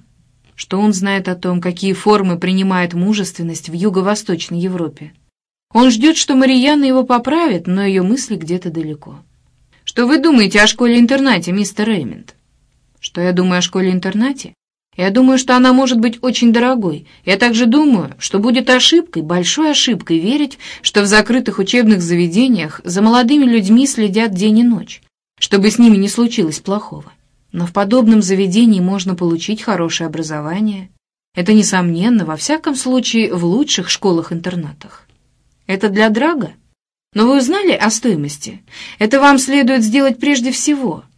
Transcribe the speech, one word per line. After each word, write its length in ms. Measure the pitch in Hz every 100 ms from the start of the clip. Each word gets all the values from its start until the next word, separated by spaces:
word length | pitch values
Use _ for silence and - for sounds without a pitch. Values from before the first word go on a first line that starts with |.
| _ _ _ _ _
Что 260 | - - 185
он 140 | 214
знает 340 | 185 196 196 185
о 80 | 180
том, 260 | 180 180
какие 320 | 180 175 196
формы 440 | 185 214 208 190 175
принимает 560 | 180 190 190 185 175
мужественность 760 | 175 185 214 196 - 170 160 -
в 40 |
Юго-Восточной 840 | 165 208 190 190 208 - 170 - 170
Европе? 540 | 185 185 160 151 151 _ _ _ _ _ _
Он 200 | 220 254
ждёт, 260 | 220 294 320
что 180 | - 262
Марьяна 480 | 262 262 269 294
его 200 | 277 262
поправит, 640 | 254 240 247 311 339 180 175
но 160 | 185
её 200 | 202 190
мысли 320 | 180 262 - 196
где-то 360 | 160 180 180
далеко. 480 | 160 156 151 - 139 _ _ _ _ _ _
«Что 240 | - - 240
вы 100 | 302
думаете 440 | 302 269 196 208
о 60 | 214
школе-интернате, 840 | - 240 240 240 269 269 196 175
мистер 360 | 190 202 - 214
Рэймонд?» 480 | 202 123 78 - _ _ _ _ _ _ _
«Что 220 | - -
я 120 | 180
думаю 260 | 180 185 180
о 20 |
школе-интернате? 960 | 180 190 185 185 190 208 254 277 - _ _ _ _ -
Я 140 | 185
думаю, 260 | 208 262 262
что 180 | 262 254
она 160 | 254
может 280 | 254 262 247
быть 180 | 233 233
очень 280 | 254 - 240
дорогой. 540 | 233 247 254 190 147 - _
Я 140 | - 196
также 300 | 240 226 240
думаю, 480 | 277 302 220 135 -
что 220 | - 190
будет 280 | 220 254 254
ошибкой, 520 | 254 - 330 339 170
большой 500 | 156 180 180 - 311
ошибкой 460 | 285 - 208 - 165
верить, 400 | 175 294 277 - - -
что 220 | - 214
в 20 | 202
закрытых 540 | 208 208 247 247 190
учебных 420 | 190 240 220 202
заведениях 800 | 170 175 175 175 262 220 156 -
за 200 | 180 175
молодыми 420 | 220 240 240 294 262
людьми 400 | 233 190 226 269
следят 480 | - 208 190 226
день 260 | 180 214 214
и 40 |
ночь, 400 | 240 208 - - _ _ _ _
чтобы 300 | - 202 202
с 80 | 214
ними 200 | 233 202
не 120 | 196
случилось 500 | 233 233 233 165 151
плохого. 540 | - 208 - 151 147 _ _ _ _
Но 160 | 175 175
в 60 |
подобном 500 | 202 196 247 220 220
заведении 560 | 185 190 196 190 233 196
можно 340 | 180 196 190
получить 480 | 180 175 165 170 214
хорошее 460 | - 185 165 - 165
образование. 840 | 156 156 151 151 180 214 196 185 _ _ _ _ -
Это 180 | 175
несомненно, 720 | 214 190 185 175 165 208 233 160
во 120 | 156
всяком 380 | - 311 311 262
случае, 600 | 254 254 - 226 220 180
в 100 | 170
лучших 420 | 208 294 - 170
школах-интернатах». 1160 | - 196 170 165 170 175 180 151 147 - - _ _ _ _ _ _ -
Это 200 | 196 208
для 200 | 196 220
Драго? 440 | 220 294 330 185 - _ _ _ _ _
Но 140 | 202 226
вы 100 | 277
узнали 360 | 247 381 381
о 180 | - 208
стоимости? 720 | - 247 185 143 - - - _ - - -
Это 220 | 214 269
вам 180 | 285 269
следует 460 | 262 285 254 269
сделать 340 | 214 254 269 262
прежде 340 | 285 277 247
всего. 520 | 254 - 294 247 151 -